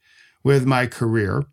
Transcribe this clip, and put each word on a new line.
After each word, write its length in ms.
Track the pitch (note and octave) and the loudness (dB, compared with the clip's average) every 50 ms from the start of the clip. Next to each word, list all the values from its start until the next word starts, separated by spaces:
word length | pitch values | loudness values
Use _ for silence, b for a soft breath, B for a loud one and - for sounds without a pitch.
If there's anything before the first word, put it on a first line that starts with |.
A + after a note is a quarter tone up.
| b b b b b b b b | b b b b b b b b
with 240 | _ C3+ C#3 C3+ B2+ | _ 2 2 2 2
my 220 | C3+ C3 B2 B2+ B2 | 2 0 0 0 -2
career, 560 | - - A#2+ A2+ A2+ A#2 G2+ F#2 G#2 C#3 C#3+ - | -4 -6 -4 -2 0 0 0 -2 -2 -4 -6 -8